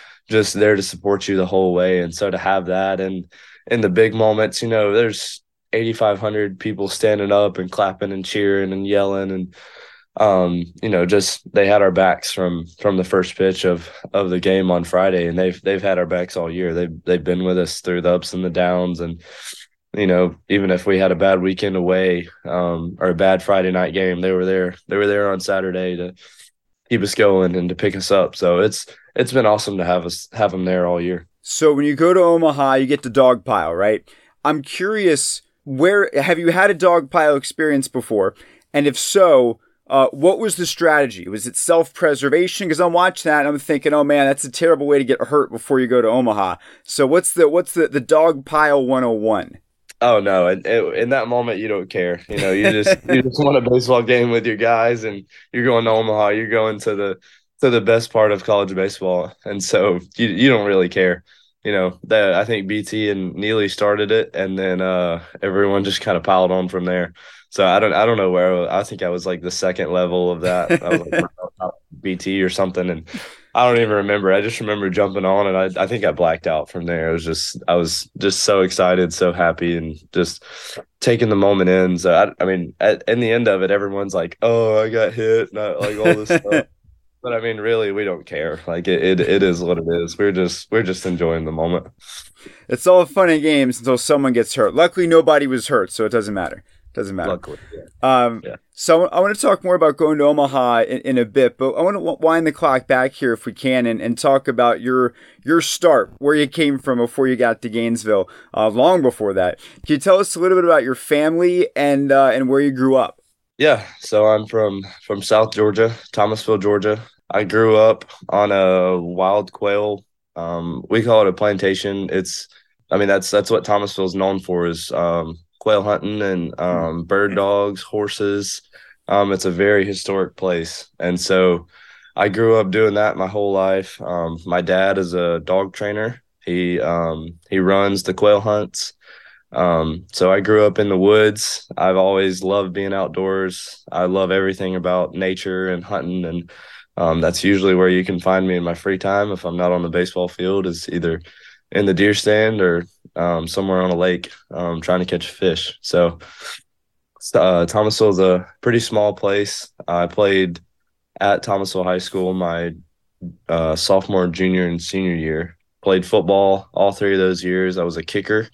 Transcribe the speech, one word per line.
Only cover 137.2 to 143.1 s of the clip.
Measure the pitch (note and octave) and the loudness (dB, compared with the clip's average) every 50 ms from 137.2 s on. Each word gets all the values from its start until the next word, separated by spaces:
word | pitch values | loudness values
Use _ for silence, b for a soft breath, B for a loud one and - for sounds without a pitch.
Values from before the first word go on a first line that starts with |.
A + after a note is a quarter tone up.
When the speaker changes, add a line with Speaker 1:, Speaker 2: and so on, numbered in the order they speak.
| D#2+ E2 E2+ E2+ _ _ | -10 -12 -16 -18 _ _
Speaker 1:
he | G2 F#2+ | -2 0
runs | F#2 F#2 G2 G2 G2+ G2+ G2 F#2+ - | 2 2 2 2 2 0 0 -2 -4
the | - F#2 | -4 -2
quail | - G#2 G#2 G#2 G2+ | 2 4 4 4 4
hunts. | G#2 A2 G#2 G#2 G#2 - - - - - - b b b b b b b b b b _ | 4 0 0 -2 -2 -4 -8 -10 -10 -10 -12 b b b b b b b b b b _
Um, | - B1+ E2+ F2+ E2+ E2 D#2+ D#2+ D#2 F2 E2+ - - | -4 -2 0 2 2 0 0 -2 -6 -8 -12 -12 -4
so | - F#2 F#2 | 0 2 4
I | F#2+ G2+ | 4 2
grew | F#2+ G#2 G#2+ G#2+ G#2 | 2 2 4 4 4
up | G#2 F#2 - | 4 4 2
in | G#2+ G2+ | 0 0
the | G2 F#2 | 2 4
woods. | F#2 G2+ G#2+ G#2+ G#2+ G#2+ G#2 G#2+ - - - - - - - | 4 6 6 6 6 4 2 -2 -6 -8 -8 -10 -12 -12 -6
I've | - - F#2 F#2+ F#2 | -2 0 2 2 4
always | F#2 F#2+ G2 F#2+ G2 F#2+ F#2 F2+ F#2+ | 2 2 2 2 0 0 -2 -4 -4
loved | F#2 G2 G2+ G2 F#2+ | -2 0 0 -2 -2
being | F2+ G2 G2 G2 G2 | -4 -6 -6 -4 -4
outdoors. | G2 F#2+ - | -4 -4 -4